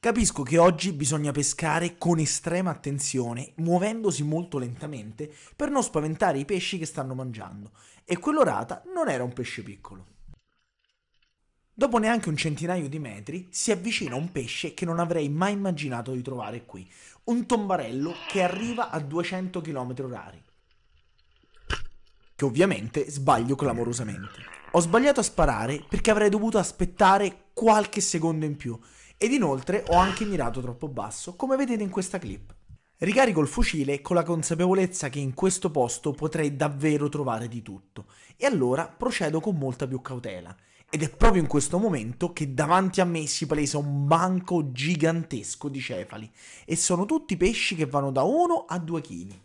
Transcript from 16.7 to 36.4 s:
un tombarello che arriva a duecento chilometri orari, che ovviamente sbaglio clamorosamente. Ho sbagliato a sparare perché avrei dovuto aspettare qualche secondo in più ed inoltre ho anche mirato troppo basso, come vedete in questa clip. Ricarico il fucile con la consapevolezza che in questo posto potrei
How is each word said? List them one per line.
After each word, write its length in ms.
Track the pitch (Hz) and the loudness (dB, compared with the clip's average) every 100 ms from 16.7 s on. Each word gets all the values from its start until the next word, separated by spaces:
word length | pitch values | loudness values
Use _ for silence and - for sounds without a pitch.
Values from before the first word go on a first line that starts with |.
| - 90 - - - | -18 -18 -20 -20 -14
un 240 | - 240 - | -2 -2 2
tombarello 680 | 240 202 180 117 127 156 170 - | 0 2 0 -2 -4 -4 -6 -4
che 160 | 202 | 2
arriva 480 | 180 185 226 240 233 | 2 2 -4 -4 -4
a 80 | 156 | -4
duecento 600 | 143 160 170 185 185 185 | -4 -4 -2 -4 -6 -6
chilometri 440 | 156 143 123 127 | -6 -6 -6 -6
orari, 400 | 131 117 95 90 _ _ _ _ _ _ _ _ _ _ _ - - - - - - _ _ - | -8 -10 -14 -20 _ _ _ _ _ _ _ _ _ _ _ -20 -12 -8 -8 -12 -20 _ _ -4
che 100 | 139 | -2
ovviamente 640 | 120 196 107 110 156 135 | 4 4 4 -2 -4 -4
sbaglio 460 | 139 131 117 120 135 | -2 2 2 2 0
clamorosamente. 840 | 143 117 117 120 113 98 98 - - - - | 0 0 -2 -4 -6 -8 -12 -16 -18 -18 0
Ho 60 | 175 | 2
sbagliato 400 | 165 208 277 285 | 4 4 6 4
a 20 | |
sparare 600 | - - 156 107 113 147 - | 2 2 2 2 -2 -4 -4
perché 220 | 196 - | 0 4
avrei 180 | 208 208 | 6 6
dovuto 300 | 208 220 214 | 4 2 2
aspettare 840 | 175 - 180 - 190 196 202 - _ | 0 -2 -4 6 6 8 4 -4 _
qualche 480 | - 226 214 208 - | 2 6 6 4 -2
secondo 440 | - 170 160 156 151 | 0 0 0 0 -2
in 100 | 147 | -4
più 240 | 123 113 - - - - | -8 -10 -14 -20 -20 -2
ed 140 | 214 | 2
inoltre 520 | 277 180 135 127 180 - | 2 2 0 0 -2 4
ho 80 | 170 | 4
anche 300 | 190 185 208 | 4 0 -2
mirato 360 | 190 120 110 | -2 -2 -2
troppo 260 | 123 120 156 | -8 -8 -8
basso, 480 | 123 104 - - 180 | -6 -8 -8 -12 -6
come 200 | 262 269 | -2 0
vedete 260 | 269 233 | 0 0
in 80 | 202 | -2
questa 300 | 196 185 185 | -4 -4 -6
clip. 340 | 117 - - - _ - _ _ | -8 -12 -14 -20 _ -20 _ _
Ricarico 440 | 170 226 262 160 | 0 4 4 4
il 60 | 143 | 2
fucile 520 | - 226 160 139 139 | 4 2 2 0 -2
con 140 | - 175 | 2 2
la 60 | |
consapevolezza 880 | 160 170 - 165 180 190 185 180 147 | 2 0 0 0 2 4 2 -2 -6
che 80 | 135 | -4
in 160 | 139 | -4
questo 380 | 127 190 185 180 | 0 0 2 -2
posto 400 | 147 127 - 156 | 0 0 0 -4
potrei 440 | 139 156 160 | -2 -4 0